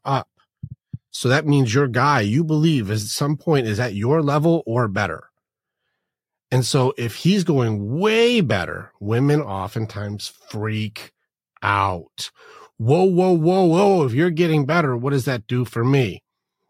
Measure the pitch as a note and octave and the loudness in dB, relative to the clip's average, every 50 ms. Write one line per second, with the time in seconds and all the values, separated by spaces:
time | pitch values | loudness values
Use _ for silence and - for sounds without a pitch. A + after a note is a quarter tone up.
0 | - - C#3 B2+ - _ _ _ _ _ _ - - - - _ _ - - - | -4 -2 -2 -2 -4 _ _ _ _ _ _ -20 -18 -18 -18 _ _ -18 -18 -18
1 | _ _ - - - A#2+ C3 D3+ D#3 D3+ C#3+ C#3 C3 A2+ G#2 C#3 C#3+ C3 A2+ B2 | _ _ -10 -4 0 2 2 2 2 2 2 2 2 2 2 0 0 2 0 2
2 | C3 D3 D3 B2 G#2+ G2+ A2 D3+ E3+ D#3 D#3 D3+ D#3 E3+ D#3 C3 G#2+ F#2 A2 G#2+ | 2 2 2 2 2 2 0 0 0 0 0 2 2 2 2 0 0 -2 -4 -4
3 | G#2 A2 - - D3 C#3+ D3+ C#3+ - E3+ D#3 C#3 A#2+ A2 G#2 G2+ B2 A#2+ G2 G2+ | -4 -6 -6 -4 -2 -2 -2 -2 0 0 0 2 2 0 -2 -2 -2 -4 -4 -2
4 | G#2+ B2 D3+ E3 D3+ C#3+ C#3+ D3+ D3 E3+ E3 E3 - - A2+ C3 A#2+ G#2 F#2+ G#2 | 0 0 2 2 2 0 0 2 2 2 2 0 -2 -2 0 0 0 0 0 -2
5 | G#2 F2 D#2+ - - _ _ _ _ _ _ _ _ _ _ _ _ _ _ _ | -2 -4 -4 -8 -14 _ _ _ _ _ _ _ _ _ _ _ _ _ _ _
6 | _ _ _ _ _ _ _ _ _ - B2+ B2+ A#2+ - - C#3+ B2+ C3 - - | _ _ _ _ _ _ _ _ _ -2 -2 -2 0 2 0 0 0 0 -2 -4
7 | A#2+ A2+ - - - E3 G3+ G#3 E3+ F3 D3+ C3+ A#2+ A2+ A2 G2+ G2+ G#2 B2+ D#3+ | -6 -6 -6 -2 0 2 2 2 2 0 0 0 0 0 -2 -4 -4 -4 -4 -2
8 | G3 G#3+ A3 A3+ A#3 A#3+ B3 A3+ F3 A2+ A2 F#2 E2 D2+ E2 F2+ - - _ - | 0 0 2 2 2 2 2 2 2 0 0 -2 -2 -6 -8 -12 -14 -16 _ -10
9 | G#2 G#2 A2+ A#2+ C3+ C#3+ D3 D3+ D3 G#2+ F#2+ F#2+ F#2 G2 - A2+ A2 G#2 - G2+ | -4 -2 0 2 2 2 2 0 0 -4 -6 -6 -6 -6 -6 -6 -8 -6 -8 -10
10 | G#2 G#2 G#2 G#2+ - - - _ _ - - G#2+ G#2 A2 G#2+ G#2+ G#2+ G#2+ - - | -10 -10 -10 -10 -12 -14 -16 _ _ -14 -10 -6 -6 -4 -4 -4 -6 -8 -10 -14
11 | - - _ _ _ _ _ _ _ _ _ - - G2+ G2+ G2+ G2 G2 F#2 E2+ | -20 -20 _ _ _ _ _ _ _ _ _ -6 -2 -2 0 0 0 0 -2 -6
12 | D2 _ - - - - _ _ - - - - - - _ - A2 A#2 D3 F3 | -10 _ -14 -14 -14 -14 _ _ -20 -20 -20 -20 -20 -20 _ -4 0 2 2 4
13 | F#3+ G3 F3+ E3+ F#3 F#3 F3+ E3 D3+ E3+ F#3 F#3+ F#3 E3 D#3+ F3+ G3+ G3+ G3 F3+ | 4 2 4 4 4 4 4 4 4 2 2 4 4 4 4 4 4 4 4 4
14 | C#3+ B2+ A2 C3+ E3+ F3+ D#3+ D3+ F3 E3 D#3 D3+ C#3 C3 D#3 F3 D#3 C#3 B2 A#2+ | 2 0 2 0 0 0 2 0 0 2 2 0 0 0 0 0 0 0 -2 -2
15 | A#2+ C3+ C#3+ C3+ A#2 C#3+ C3 A2+ - - B2 B2 B2 - - A#2 A#2 B2+ C#3 C#3 | -2 -2 -2 -2 -2 -2 -4 -6 -4 -4 -2 -2 -2 -4 -4 -2 0 2 2 2
16 | B2 G2 E2 - _ _ _ _ _ _ _ _ _ _ | 2 0 -4 -10 _ _ _ _ _ _ _ _ _ _